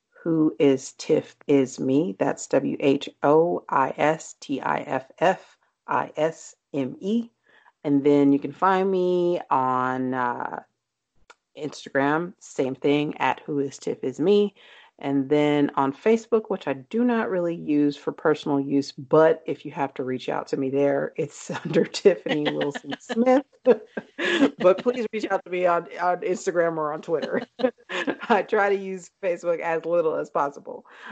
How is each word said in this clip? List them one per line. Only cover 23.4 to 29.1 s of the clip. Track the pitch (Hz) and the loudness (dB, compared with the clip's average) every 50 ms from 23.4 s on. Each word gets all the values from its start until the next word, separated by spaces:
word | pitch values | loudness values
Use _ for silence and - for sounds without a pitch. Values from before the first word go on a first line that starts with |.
| 277 _ _ _ - | 2 _ _ _ 4
<laughs> | 247 220 - - - - - - _ _ - 339 359 349 339 285 - - - | 4 4 4 2 -12 -14 -14 -14 _ _ -4 -2 0 2 4 2 2 2 4
But | 233 269 285 277 - | 4 4 4 4 2
please | 247 247 254 226 214 - | -2 -2 -2 -4 -4 -4
reach | 214 208 214 | -6 -4 -2
out | 196 190 - | -4 -4 -4
to | 175 | -4
me | 180 180 180 | -4 0 2
on, | 175 170 170 170 - - - | 2 2 0 -2 -6 -8 -4
on | 175 180 175 175 | -2 0 0 0
Instagram | - - 180 175 - 196 160 175 165 170 165 | -2 -4 -4 -4 -2 -2 0 2 2 2 0
or | 160 156 151 151 | -2 -4 -4 -6
on | 160 | -6
Twitter. | - - 170 147 233 - - - 240 - _ - 240 247 - _ _ | -6 -4 -4 -2 -2 -2 -4 -4 -6 -6 _ -4 -4 -4 -4 _ _
<laughs> | - - - 262 269 262 - - - | -10 -8 -6 -4 -6 -6 -6 0 0
I | 240 196 - | 2 2 2
try | - - 214 202 202 | 0 0 0 2 2
to | 202 | 0
use | 196 196 190 190 185 175 - | 0 -2 -6 -10 -10 -12 -16